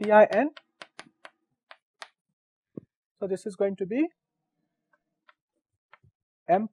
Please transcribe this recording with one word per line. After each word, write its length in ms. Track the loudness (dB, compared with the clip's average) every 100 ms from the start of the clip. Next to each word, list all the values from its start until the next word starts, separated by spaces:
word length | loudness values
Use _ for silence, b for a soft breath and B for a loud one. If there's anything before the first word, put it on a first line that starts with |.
T 80 | 4
I 140 | 6
n? 260 | 6 4 -2 -6 _ -20 -20 -20 -20 _ -20 _ _ _ -20 -20 _ -20 -20 _ _ _ _ _ _ -20 _ _ _ -12
So, 80 | -8
this 180 | -8 -8
is 80 |
going 220 | -4 -4 -4
to 100 | -6
be 220 | -4 -4 _ _ _ _ _ _ _ _ _ _ _ _ _ _ _ _ _ _ -20 _ _ _ _ -2
m 200 | 0 -2